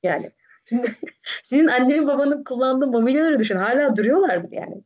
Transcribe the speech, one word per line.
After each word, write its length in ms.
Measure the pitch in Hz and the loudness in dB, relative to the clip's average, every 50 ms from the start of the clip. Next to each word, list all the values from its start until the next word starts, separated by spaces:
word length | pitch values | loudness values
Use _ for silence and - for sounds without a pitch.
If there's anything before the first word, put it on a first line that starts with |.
| - | -2
Yani 280 | 180 160 143 - - _ _ _ _ _ _ _ | -2 -2 -2 -6 -10 _ _ _ _ _ _ _
şimdi 220 | - 226 240 247 226 214 - - - _ | -4 -4 -2 -2 -2 -6 -6 -14 -16 _
<laughs> 280 | _ _ - - - - | _ _ -12 -12 -12 -10
senin 240 | - 247 277 320 311 | -2 2 4 4 4
annenin 400 | 247 247 254 254 294 311 311 285 | 4 2 2 2 2 2 2 0
babanın 360 | 285 269 285 285 294 285 285 | 0 0 2 0 0 -2 -4
kullandığı 440 | - 254 240 254 262 262 262 277 277 | -8 -4 -2 0 0 2 0 0 0
mobilyaları 520 | 240 233 226 240 262 294 311 330 302 262 | 2 2 2 2 2 2 2 2 2 0
düşün. 160 | 220 214 208 | 0 0 0
Hala 400 | 185 185 214 247 269 294 277 226 | -2 0 0 0 2 2 0 0
duruyorlardır 560 | 208 214 220 277 370 392 339 185 175 170 - | 0 2 2 2 2 2 2 0 -2 -4 -8
yani. 320 | - - - - - 196 - | -10 -12 -12 -12 -14 -16 -18